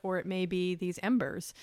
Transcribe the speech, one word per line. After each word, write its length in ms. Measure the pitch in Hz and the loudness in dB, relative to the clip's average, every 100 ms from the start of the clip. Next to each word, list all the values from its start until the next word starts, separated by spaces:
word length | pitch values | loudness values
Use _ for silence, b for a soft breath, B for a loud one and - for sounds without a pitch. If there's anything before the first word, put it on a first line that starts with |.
or 140 | 190 185 | -2 -2
it 80 | 185 | 0
may 200 | 185 180 | 0 0
be 300 | 180 180 175 | 2 0 0
these 240 | 180 175 | -2 -2
embers. 500 | 202 247 135 - - B | 2 2 2 -2 -8 B